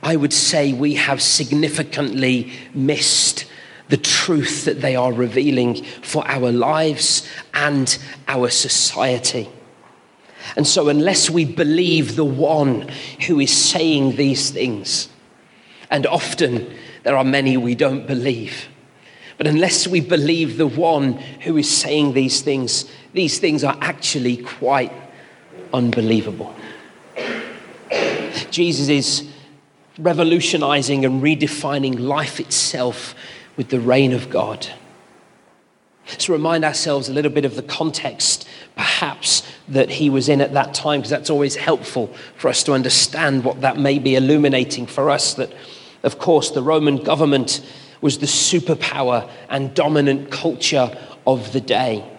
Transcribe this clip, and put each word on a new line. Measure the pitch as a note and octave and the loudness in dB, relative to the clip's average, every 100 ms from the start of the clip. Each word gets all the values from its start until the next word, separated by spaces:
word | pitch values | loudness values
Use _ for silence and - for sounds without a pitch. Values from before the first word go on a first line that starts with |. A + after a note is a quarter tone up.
I | - E3 | 0 2
would | C#3+ | 2
say | - - D#3+ C#3+ | 2 2 2 0
we | B2+ D3 D3 | 0 0 0
have | - C#3 | 0 0
significantly | - - C#3 D3 D3+ D3 - - C#3 A#2+ C3 B2+ A2 - - | 0 0 0 0 0 -2 -6 -4 -4 0 0 0 -2 -10 -10
missed | C#3+ C3+ D3 - - - - - - - - - | -2 0 0 0 2 0 -2 -10 -16 -20 -20 -2
the | C3+ | 0
truth | - - - D#3+ B2+ - - | 2 0 2 0 0 -2 -2
that | C3+ | -2
they | C3+ B2+ | 0 0
are | B2+ | 0
revealing | A#2+ B2 A#2+ D3 C3 A#2+ A#2+ - - | 0 0 2 2 2 2 0 -8 -16
for | - D3+ - | -4 -4 -2
our | C3+ B2 | 0 2
lives | A#2+ A#2+ D#3 D#3+ D3 - - - - - | 2 2 2 0 0 0 0 -4 -16 -8
and | - D3 C#3+ B2+ - - - - | -2 0 2 0 -2 -6 -10 -4
our | C3+ B2 | 0 0
society. | - C3 - - - B2+ B2 - C3 G#2 - - - - - _ _ - - - - | 0 0 0 0 0 0 0 -2 -4 -8 -14 -20 -20 -20 -20 _ _ -20 -18 -8 -2
And | D3 | 2
so | - D3 | 4 4
unless | D3 E3 F#3 - | 4 2 2 2
we | E3 D3+ | 2 0
believe | - D3 D#3+ F3+ D#3+ B2 A2 | 0 2 2 2 2 0 0
the | D3 | 0
one | C3 D3+ D#3 C#3+ A2+ - - - - F#3 | 2 2 4 2 0 -4 -12 -14 -8 0
who | D#3 | 2
is | C3+ | 4
saying | - - F#3 E3 D3 C3+ A#2 | 2 2 4 4 4 2 2
these | C#3 C3 - | 2 2 -2
things, | - B2 G#2 F#2+ - - - - _ _ - - - - | -2 -2 -2 -4 -4 -6 -14 -20 _ _ -20 -20 -20 -4
and | C#3+ C3+ | 0 2
often | E3+ - - D3 A#2+ F#2 - - - | 0 -2 0 0 0 -4 -14 -20 -6
there | A2+ C3+ | 0 2
are | |
many | C3 C#3 C3+ C3 | 2 2 2 2
we | A#2+ A#2+ | 0 2
don't | D3 C3+ - | 2 0 -4
believe, | C3 C3 A#2 G#2 - - - - - - - - - | -2 -2 -2 -6 -12 -14 -20 -20 -20 -20 -20 -20 -4
but | D3+ | 2
unless | D3+ F3+ - F3+ | 4 4 2 2
we | F3+ | 0
believe | D3 E3+ D3 E3 D#3+ A2 | 2 2 2 2 0 0
the | D3+ | 0
one | B2 E3 D#3 C#3 A2+ - - | 2 2 2 2 -2 -8 -10
who | - D#3 | -2 0
is | D3 | 2
saying | - - D3+ C#3+ | 0 0 2 2
these | C3 C3 - | 2 0 0
things, | - C3+ B2 - - - - | 0 -2 -2 -4 -6 -14 -6
these | - E3+ - | -2 -2 0
things | F3 D3+ | 0 2
are | C3+ C3+ | 0 -2
actually | D3 D#3 - D3 B2 B2 | -6 -4 -4 -2 -2 -2
quite | - - B2+ C#3 B2 - - - - - - - - | -6 -4 0 0 0 -8 -20 -20 -20 -20 -20 -20 -6
unbelievable. | C3 A#2+ A2+ A2 A2 G#2+ F#2 G#2+ - - - - - - - - A#3 A3+ - - - - - - - D#3 - - | 0 2 2 2 2 0 -8 -12 -14 -18 -18 -20 -20 -16 -10 -8 -8 -10 -16 -20 -20 -6 -2 -2 -2 -6 -8 -6
Jesus | - F3 C#3 C#3 | 0 0 2 2
is | C#3+ B2+ - D3 - - - _ _ _ - | 2 2 -4 -6 -18 -20 -20 _ _ _ -4
revolutionizing | E3 E3 E3 E3+ - E3 C#3+ C#3+ B2+ C#3 C3+ | 0 2 4 2 2 0 2 2 2 2 2
and | C3 | 2
redefining | C#3+ D#3 D3 - D3 C#3+ C3+ B2 | 2 2 0 -2 -4 -2 -2 -2
life | B2+ C#3+ D#3 - | -2 -2 -4 -8
itself | - - - C#3+ B2 A#2 - - - - - - | -4 -2 -2 -2 -2 -4 -12 -16 -18 -20 -14 -8
with | B2+ | -2
the | B2+ | 0
reign | A#2 C3 C3+ | 4 4 4
of | B2 - | 2 -2
God. | - G#2+ G#2+ - - - - - - _ _ _ _ _ _ _ _ - | -2 -2 -6 -12 -14 -20 -20 -20 -20 _ _ _ _ _ _ _ _ -18
Let's | - - | -6 0
remind | D#3+ D#3+ E3 | 2 2 2
ourselves | D#3 D3 D#3+ C#3+ C3+ | 0 0 -2 -2 -2
a | |
little | C3+ D3 | 0 0
bit | D3 | 2
of | C#3 C3 | 0 -4
the | |
context, | - - D#3+ D3 C3+ A2 - - - - - - | -10 -4 -4 -4 -8 -2 -2 -2 -6 -20 -18 -4
perhaps, | - - D3 C3+ - - - - - | -2 0 -2 -4 0 -2 -2 -20 -2
that | C3+ - | 2 2
he | - D3+ | 2 2
was | C3+ B2+ | 2 4
in | C#3 | 4
at | C#3 | 4
that | C#3 C3 - | 2 -2 -2
time, | D#3 D3 | -2 -2
'cause | G#2+ | -2
that's | C3+ - | -4 0
always | D3 C#3+ - | 0 0 0
helpful | - C3+ - C3 A2 - - - | 0 0 -2 -6 -6 -8 -20 -2
for | - | 0
us | B2 | 0
to | - | 2
understand | C3+ B2+ - - D3 D#3+ C3+ | 2 2 2 2 0 0 2
what | A#2+ B2+ | 0 0
that | C3+ C#3+ | -2 2
may | C#3 C#3 | 2 2
be | C3+ | 2
illuminating | C3 C3 D3+ C#3+ C3+ B2+ - A#2+ | 4 4 6 4 2 0 -4 -6
for | - C#3+ | -2 0
us, | C#3+ - | 2 0
that | - C3 - - - - - - | -4 -8 -8 -20 -20 -20 -4 -4
of | - | -2
course, | - D#3 - | 4 4 4
the | D3 | -2
Roman | C3 D#3+ D3 C#3 | 0 2 2 0
government | - D3 D#3 C#3 A2+ - - - - - | 0 2 4 2 0 -4 -8 -20 -20 -2
was | D3+ - | -2 0
the | D3 | -2
superpower | - - F3+ - D#3 - - B2+ A#2+ - - - | 0 2 0 0 -2 -2 -2 0 0 -2 -16 -8
and | C#3 C3+ | -6 -4
dominant | - D3 D3+ C#3+ C#3 C#3 | 0 2 4 4 2 -2
culture | - E3+ B2 - C#3 B2 - - - - | -4 -4 -2 0 2 0 -4 -18 -4 0
of | B2+ G#2+ | 0 0
the | C3+ | -4
day. | A2+ G#2 B2+ G#2+ - | 0 0 0 -2 -6